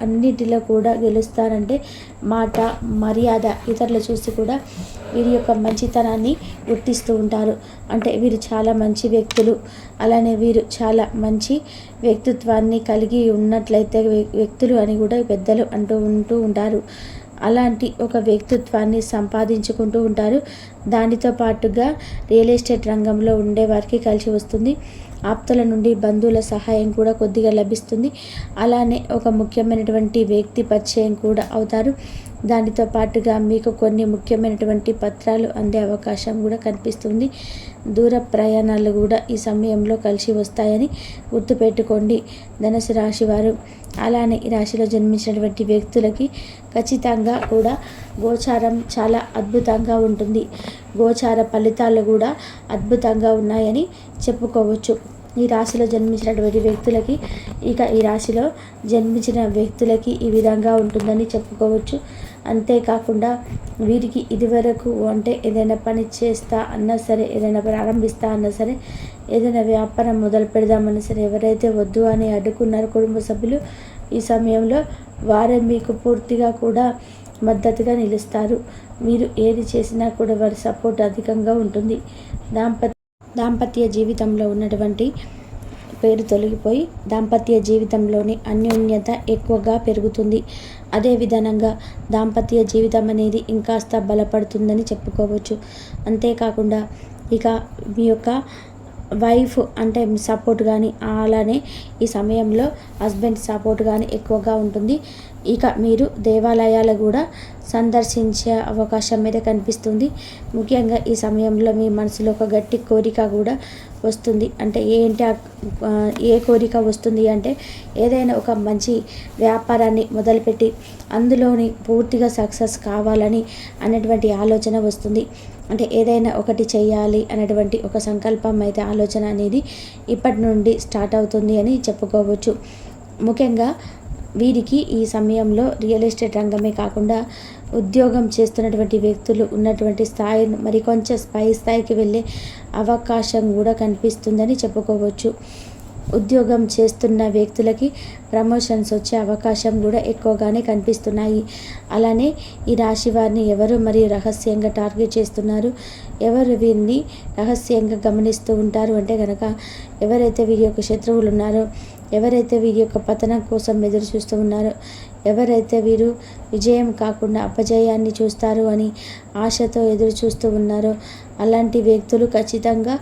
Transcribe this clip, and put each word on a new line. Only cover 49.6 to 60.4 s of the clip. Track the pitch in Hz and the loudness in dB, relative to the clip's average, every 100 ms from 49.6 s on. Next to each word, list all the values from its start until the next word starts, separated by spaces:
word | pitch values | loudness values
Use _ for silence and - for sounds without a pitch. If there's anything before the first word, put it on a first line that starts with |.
| 240 220 226 226 | 2 2 2 2
ఉంటుంది. | 220 208 208 220 - - - - - 202 | 2 2 0 0 -2 -8 -14 -16 -8 2
గోచార | 233 233 240 226 | 2 2 2 2
ఫలితాలు | 226 220 220 220 226 226 | 2 2 2 2 4 4
కూడా | 208 220 226 311 - - - | 4 2 2 -2 -10 -16 -8
అద్భుతంగా | 214 208 240 240 220 220 | -6 0 2 2 2 4
ఉన్నాయని | 220 208 220 214 240 359 - - - | 2 2 0 2 0 -2 -6 -18 -6
చెప్పుకోవచ్చు. | - 233 233 233 214 220 - 226 - - - 240 | -4 -2 0 2 2 0 0 -2 -4 -18 -8 -2
ఈ | 240 | 0
రాశిలో | 226 226 233 226 | 0 0 0 0
జన్మించినటువంటి | 220 220 220 220 214 214 214 | 2 0 0 -2 0 2 2
వ్యక్తులకి, | 214 208 240 226 226 294 - - - - | 2 2 2 0 0 -4 -4 -10 -10 -6
ఇక | - 240 240 | -2 0 2
ఈ | 220 | 4
రాశిలో | 214 214 226 226 294 - - - 214 | 2 2 0 0 0 -4 -12 -12 0
జన్మించిన | 226 226 233 233 233 220 | 2 2 0 0 0 0
వ్యక్తులకి | 208 214 - 226 220 240 240 | 0 -2 0 2 2 0 -2
ఈ | 233 | 2
విధంగా | 220 | 4